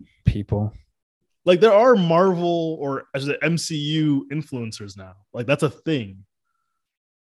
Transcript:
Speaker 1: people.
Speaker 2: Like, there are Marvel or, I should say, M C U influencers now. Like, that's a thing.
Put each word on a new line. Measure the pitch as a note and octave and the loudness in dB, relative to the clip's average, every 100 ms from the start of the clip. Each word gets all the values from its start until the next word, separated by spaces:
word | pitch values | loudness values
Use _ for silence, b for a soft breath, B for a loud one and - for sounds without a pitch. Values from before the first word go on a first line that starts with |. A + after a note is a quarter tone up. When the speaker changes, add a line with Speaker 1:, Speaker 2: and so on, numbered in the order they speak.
| - _ | -20 _
Speaker 1:
people. | - G#2 G2+ G2+ G#2+ - _ _ _ _ _ _ F3 | -2 -2 -4 -4 -4 -8 _ _ _ _ _ _ 2
Speaker 2:
Like, | F3+ | 4
there | A3 | 6
are | G3+ B3+ A3 | 6 6 4
Marvel | E3+ E3 F#3+ F3 F3 E3+ D#3+ D#3+ | 4 4 2 2 -2 -2 -4 -6
or, | C#3 C3+ - C#3 | -6 -8 -8 -6
I | |
should | C#3 | -6
say, | C3+ | -4
M | D3+ E3 | -2 -2
C | - D#3 | -4 -6
U | D3 D#3 D3+ C#3 C#3 | -2 0 2 0 -2
influencers | D3+ D3+ B2+ A2+ - G2+ F#2+ | -8 -8 -8 -10 -12 -16 -16
now. | F#2 F#2 _ | -20 -20 _
Like, | A#2 B2 | -8 -2
that's | D3 | 0
a | D3+ | -2
thing. | - D#3+ D3 G2 F#2+ _ _ _ _ _ _ _ _ _ _ | -4 -4 -4 -6 -14 _ _ _ _ _ _ _ _ _ _